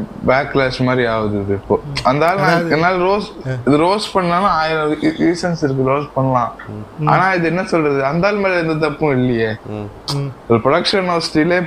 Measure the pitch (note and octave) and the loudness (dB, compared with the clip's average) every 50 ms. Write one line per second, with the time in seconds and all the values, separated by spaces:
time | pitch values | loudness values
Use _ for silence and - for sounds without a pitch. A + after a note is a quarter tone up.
0 | G#2+ - - - - B2+ B2+ C3+ C#3+ C3 - C#3 C3+ B2+ B2 - C3 B2+ B2+ B2+ | -4 -6 -8 -2 0 2 2 2 0 0 0 0 0 0 0 0 0 0 2 2
1 | A#2+ A2+ A2+ A2 G#2+ G#2 G#2 G2+ G2+ G2 G2+ G2 - - G#2+ - - C#3+ C#3 C3+ | 0 0 0 0 -2 -2 -2 -2 -2 -2 -4 -4 0 0 0 0 0 -4 -8 0
2 | - - C3 D3 D#3 E3+ F#3 G3 F#3+ F#3 E3+ E3+ E3+ E3 D3+ D#3 E3 F3 F#3+ F3+ | 0 2 2 4 2 2 2 2 2 2 2 2 2 0 0 2 2 2 2 2
3 | F3+ F#3+ G3+ G#3 F#3+ - - - - C3 C3 B2 A#2+ B2+ C#3+ D3 D#3+ F3+ G3+ G#3+ | 2 2 0 0 -2 -6 -10 -10 -8 -8 -8 -2 0 2 2 4 4 2 2 0
4 | G#3 - - G3 F3+ E3+ E3+ F3 G3 G3+ F3 D#3 D#3 D#3+ D#3+ D#3 D3+ D3+ D#3 D#3 | -2 -2 -2 0 0 2 2 2 2 2 2 2 0 0 0 0 0 0 -2 0
5 | D3+ D#3 - - D#3 E3 F3 E3+ - F3+ E3+ D#3+ D3+ C#3 C3+ C3+ C3 C3 C3+ D3 | 0 -2 0 0 0 0 0 0 -2 -2 -2 0 0 0 0 2 2 2 2 0
6 | D3 - - C#3 C3 C3 C3 B2 A#2 A2+ - - - - G#2+ G#2 G#2 - - E3+ | -2 -2 -2 -2 0 2 2 0 0 -2 -4 -10 -14 -12 -12 -12 -12 -12 -8 -4
7 | D3+ D#3 D#3+ E3+ F3+ F#3+ F#3 F3+ E3 D#3+ E3 F3+ F#3+ - F3 E3 D3+ D3 C#3 C#3 | 0 2 2 4 2 2 0 0 0 0 -2 -2 -2 0 0 0 2 2 0 0
8 | C3+ C3+ D3+ E3+ F3+ G3+ G#3 G3+ G3 F#3+ F3+ F3 E3 D#3+ D#3 D#3 D#3 D3+ C#3+ - | 0 0 0 0 0 0 0 0 0 0 0 0 0 0 0 0 -2 -2 -2 -2
9 | D#3+ D3+ C#3 B2+ B2+ B2+ A#2+ A2+ A2+ A2 G#2+ - - - G#2+ G#2+ G#2 G2+ - - | 0 0 2 2 2 0 0 0 0 -2 -2 -6 -10 -10 -10 -8 -10 -10 -12 -12
10 | - - C#3+ C#3 C#3 C#3 B2 - - - A#2 A2+ A2 C3 D3 F3 F3 - - G3 | -10 -8 -6 -6 -6 -6 -10 -10 0 2 2 2 4 2 2 2 2 0 0 0
11 | F#3 F3+ F3 E3 D#3+ - - D#3 D3+ F3 F3 F3+ F3 | 0 0 0 -2 -2 0 0 2 2 2 2 0 0